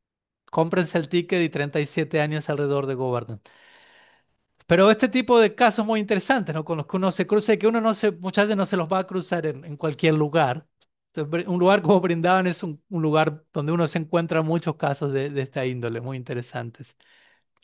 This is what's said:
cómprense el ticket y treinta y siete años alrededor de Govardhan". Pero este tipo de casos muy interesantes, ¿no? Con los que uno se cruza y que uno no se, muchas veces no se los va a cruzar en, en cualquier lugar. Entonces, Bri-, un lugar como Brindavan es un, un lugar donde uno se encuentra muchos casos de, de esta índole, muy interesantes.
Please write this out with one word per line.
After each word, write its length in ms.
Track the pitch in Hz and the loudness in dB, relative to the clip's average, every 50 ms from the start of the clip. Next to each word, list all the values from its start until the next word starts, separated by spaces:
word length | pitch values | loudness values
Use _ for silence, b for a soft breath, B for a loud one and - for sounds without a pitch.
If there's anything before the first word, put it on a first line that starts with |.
| _ _ _ _ _ _ _ _ _ - | _ _ _ _ _ _ _ _ _ -4
cómprense 460 | - 165 165 170 185 180 170 147 - 170 | 0 0 0 2 2 0 0 0 0 -2
el 100 | 156 139 | -2 0
ticket 320 | 180 175 170 - 190 180 170 | -2 -2 0 0 0 0 0
y 60 | 156 | 0
treinta 300 | - 147 143 143 - 156 | 0 -2 -4 -2 -2 -2
y 40 | 147 | -4
siete 340 | - - 165 156 - 160 156 | -2 -2 -4 -2 0 0 0
años 280 | 151 151 156 151 147 - | 0 0 -2 -4 -4 -4
alrededor 380 | 147 143 147 139 143 139 135 | -2 -2 0 0 0 0 -2
de 80 | 131 135 | -2 -4
Govardhan". 460 | 123 131 127 123 120 113 120 110 98 _ b b b b b b b b b b b b b b b b b b _ _ _ _ _ _ | -2 -2 -2 -2 -2 -4 -6 -12 -14 _ b b b b b b b b b b b b b b b b b b _ _ _ _ _ _
Pero 220 | - 170 180 190 214 | 2 4 6 6 6
este 180 | 220 214 262 226 | 6 4 2 0
tipo 300 | 254 254 233 254 247 233 | 0 0 2 4 4 4
de 140 | 220 202 214 | 4 4 4
casos 300 | - 247 220 202 - 214 | 4 2 4 4 2 -2
muy 140 | 214 226 214 | 0 0 -2
interesantes, 560 | 208 208 220 190 - - 269 240 180 160 151 | 0 0 0 0 2 0 0 0 0 -4 -4
¿no? 80 | 160 156 | -6 -4
Con 140 | 175 165 | -4 -4
los 100 | 151 147 | -6 -4
que 80 | - - | -4 -4
uno 140 | 185 190 190 | -2 0 0
se 160 | 180 - 180 | 0 -2 -2
cruza 260 | - 208 214 208 - 214 | 0 0 0 2 2 0
y 40 | |
que 100 | - 202 | 2 2
uno 140 | 226 233 226 | 0 0 2
no 120 | 220 226 208 | 0 0 0
se, 180 | - 226 208 | 0 0 -2
muchas 340 | 170 165 180 190 - 202 202 | -2 -2 -6 -4 0 0 2
veces 120 | 208 214 | 2 2
no 80 | 196 190 | 0 0
se 120 | 196 196 | 0 0
los 100 | 180 165 156 | -2 -2 0
va 80 | 190 190 | -2 -2
a 80 | 185 | -2
cruzar 380 | 185 185 185 170 - 180 170 156 | -2 -4 -6 -4 -4 -4 -4 -2
en, 200 | 156 135 135 156 | -4 -6 -8 -10
en 100 | 160 147 | -14 -10
cualquier 360 | - 165 156 147 - 170 160 156 | -6 -4 -4 -2 2 2 2 4
lugar. 520 | 156 151 147 147 165 147 127 123 160 - _ _ _ _ _ _ _ _ _ - | 4 2 2 2 2 2 2 0 -4 -8 _ _ _ _ _ _ _ _ _ -8
Entonces, 180 | 165 151 143 165 170 175 | -8 -6 -4 -4 -4 -4
Bri-, 20 | |
un 120 | 196 175 180 | -2 0 2
lugar 220 | 180 185 202 208 | 4 4 4 4
como 180 | 175 156 202 185 | 4 4 4 4
Brindavan 480 | 175 180 170 165 165 175 185 190 185 | 4 2 0 2 2 2 4 4 2
es 160 | 180 165 - 202 | 0 -2 -4 -6
un, 180 | 165 151 - _ - | -10 -10 -10 _ -8
un 120 | 196 165 | -4 -2
lugar 420 | 156 156 151 156 156 156 151 156 _ _ | 0 2 2 2 2 2 -2 -8 _ _
donde 200 | - 160 143 151 170 | -6 -4 -2 -2 0
uno 140 | 170 165 | 0 0
se 100 | 156 - 170 | 0 -2 -4
encuentra 420 | 156 156 180 170 170 160 165 160 160 | -4 -2 -2 -2 0 0 0 0 0
muchos 340 | 156 165 170 - 175 - | 0 0 -2 -2 -4 -6
casos 340 | - - 143 139 - 151 139 | -2 -2 -2 -2 -2 -4 -2
de, 180 | 135 135 135 143 | -2 -2 -2 -2
de 120 | 143 139 | -4 -4
esta 240 | 131 131 - 147 131 | -6 -4 -4 -4 -4
índole, 340 | 131 127 123 117 117 117 117 | -4 -4 -4 -4 -6 -6 -6
muy 160 | 120 127 135 | -8 -8 -10
interesantes. 800 | 127 123 - 131 120 120 - - 123 120 117 117 - 131 - _ b b b b b b b b b b b b _ | -10 -8 -8 -8 -8 -8 -8 -10 -10 -10 -10 -12 -16 -20 -20 _ b b b b b b b b b b b b _